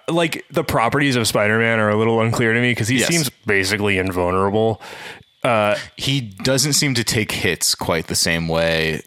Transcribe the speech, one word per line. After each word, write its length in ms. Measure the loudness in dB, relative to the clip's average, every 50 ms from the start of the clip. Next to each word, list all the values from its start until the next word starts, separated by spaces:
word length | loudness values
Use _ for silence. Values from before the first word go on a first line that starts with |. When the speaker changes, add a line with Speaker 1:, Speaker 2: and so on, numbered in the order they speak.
| -4 -2
Speaker 1:
like, 360 | -2 0 0 -2 -4 -8 -10 -6
the 140 | -4 -4 -2
properties 520 | 0 0 0 2 2 2 2 2 2 2
of 100 | 2 0
Spider-Man 520 | 2 2 2 2 4 2 2 2 2 2 2
are 100 | 2 2
a 80 | 2
little 240 | 2 2 2 2 2
unclear 320 | 2 0 0 0 2 2
to 80 | 2 2
me, 140 | 2 0 0
'cause 140 | 0 0 0
he 100 | 0 0
Speaker 2:
Yes. 100 | 2 2
Speaker 1:
seems 220 | 2 0 0 -2 -6 _ _
basically 500 | 0 0 0 2 0 0 0 0 0 0
invulnerable. 880 | 0 0 -2 -2 -2 0 0 0 0 0 0 0 0 0 0 -2 -4 -8 -16 -18 -16 -16 -18 -18 -20 -20 _ _ _
Uh, 340 | -2 0 2 2 2 2 0 -2 -4 -10 -12
Speaker 2:
He 240 | -6 -4 -2 -2 -2
doesn't 540 | -4 -6 -10 -6 -2 0 0 2 2 0 0
seem 180 | 0 0 0 0
to 100 | -2 -2
take 280 | 0 0 -2 -2 -2
hits 420 | -2 -2 0 -2 0 0 -2 -2 -2
quite 340 | -2 -2 -2 -2 -2 -2 -4
the 60 | -4
same 340 | -2 0 0 0 0 -2 -2
way. 520 | 0 0 2 2 0 0 0 -2 -2 -4 -8